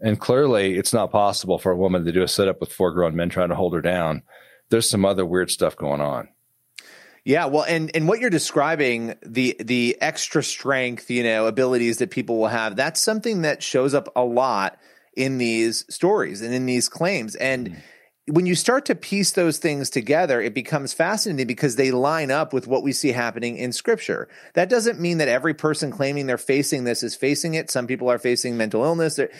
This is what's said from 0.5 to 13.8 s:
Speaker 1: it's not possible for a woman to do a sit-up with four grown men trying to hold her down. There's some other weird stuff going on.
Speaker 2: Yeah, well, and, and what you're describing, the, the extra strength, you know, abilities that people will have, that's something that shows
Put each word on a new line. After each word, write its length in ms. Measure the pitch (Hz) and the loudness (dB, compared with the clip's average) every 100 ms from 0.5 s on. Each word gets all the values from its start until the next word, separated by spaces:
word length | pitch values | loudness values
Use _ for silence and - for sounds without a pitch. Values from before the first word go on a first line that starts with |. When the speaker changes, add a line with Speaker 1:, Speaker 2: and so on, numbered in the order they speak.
| 110 98 92 | 4 2 0
Speaker 1:
it's 160 | - | 0
not 180 | 117 95 | 0 2
possible 460 | 104 101 95 92 85 | 4 2 0 -2 0
for 120 | 95 | 0
a 60 | 87 | 2
woman 260 | 95 92 85 | 2 2 2
to 60 | |
do 120 | 87 | 2
a 40 | 90 | 2
sit-up 320 | - 98 90 | 2 0 0
with 140 | 78 | -6
four 180 | - 92 | 0 0
grown 240 | 85 85 82 | 2 0 0
men 140 | 87 | -2
trying 200 | 92 90 | 0 -2
to 60 | 82 | 0
hold 180 | 92 | 0
her 80 | 85 | 0
down. 420 | 82 90 80 71 - - - - _ | 0 0 0 -4 -8 -20 -20 -20 _
There's 200 | 113 113 | 0 2
some 160 | 107 98 | 2 2
other 200 | 95 90 | 2 0
weird 260 | 90 92 | 0 0
stuff 260 | - 85 - | 0 -2 -2
going 240 | 73 71 | -4 -2
on. 260 | 73 65 - _ _ _ _ - - - - _ | -2 -4 -10 _ _ _ _ -20 -20 -20 -20 _
Speaker 2:
Yeah, 220 | - 151 156 | 0 2 2
well, 180 | 147 147 | 0 0
and, 280 | 165 156 165 | -2 0 0
and 120 | 160 | 2
what 120 | 170 | 2
you're 120 | 247 | 2
describing, 840 | 165 - 156 143 160 135 117 117 - | 0 0 0 2 2 0 0 -4 -10
the, 320 | - 117 127 - | -6 -2 0 -2
the 360 | 113 123 120 - | -2 0 2 0
extra 400 | 151 156 - 160 | -2 -4 -2 -2
strength, 680 | 127 - 131 135 123 117 - | -2 -6 -2 -2 -2 -6 -4
you 100 | 120 | -2
know, 240 | 117 110 113 | 0 2 0
abilities 520 | 110 127 127 117 117 | 0 2 2 0 0
that 120 | 117 | -2
people 280 | - 110 113 | -2 -2 0
will 80 | 110 | 0
have, 280 | 117 110 101 | 0 -4 -2
that's 240 | 143 165 | -2 0
something 440 | - 220 226 202 | 0 0 -2 0
that 180 | 156 139 | 0 -2
shows 320 | - 135 | -2 0